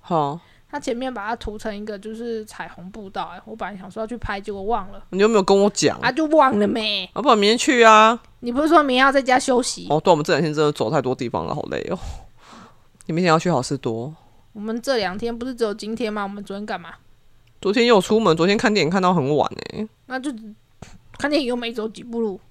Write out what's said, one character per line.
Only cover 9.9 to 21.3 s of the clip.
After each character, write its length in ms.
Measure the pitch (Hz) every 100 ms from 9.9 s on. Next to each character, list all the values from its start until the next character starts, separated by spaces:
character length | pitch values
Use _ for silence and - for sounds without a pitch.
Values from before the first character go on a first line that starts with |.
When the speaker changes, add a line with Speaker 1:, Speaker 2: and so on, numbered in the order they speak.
Speaker 1:
哦， 100 | 147
对， 100 | 175
我 60 | 165
们 80 |
这 80 | 151
两 80 | 175
天 120 | 175
真 100 | 151
的 80 | 151
走 180 | 143 110
太 120 | 151
多 120 | 127
地 140 | 127 120
方 160 | 98
了， 100 | 82
好 60 | - -
累 160 | 69 -
哦。 80 | 180 - - - - - - - _ _ _
你 80 | -
明 100 | 165
天 60 | 180
要 100 | 160
去 120 | -
好 100 | 131
事 160 | 127 135
多。 380 | 127 113 123 160 _ _ _
Speaker 2:
我 60 | 214
们 200 | 214 233
这 160 | 254 254
两 200 | 190 190
天 180 | 233 233
不 80 |
是 100 | 247
只 100 | 240
有 100 | 220
今 200 | 208 208
天 160 | 226 233
吗？ 120 | 208
我 60 | 196
们 140 | 202
昨 140 | 202 196
天 80 |
干 160 | 214 190
嘛？ 100 | 165 - _ - _ _ _ _
Speaker 1:
昨 100 | -
天 140 | 214
又 160 | 240 220
出 180 | - 214
门， 160 | 220
昨 120 | 160 170
天 100 | 202
看 160 | 240
电 120 | 208
影 60 | 151
看 120 | 190
到 100 | 180
很 240 | 180 131 147
晚 140 | - - -
欸。 140 | - 220 _ _
Speaker 2:
那 120 | 262
就 140 | 262 233 220 214 _ _ - - - -
看 120 | 285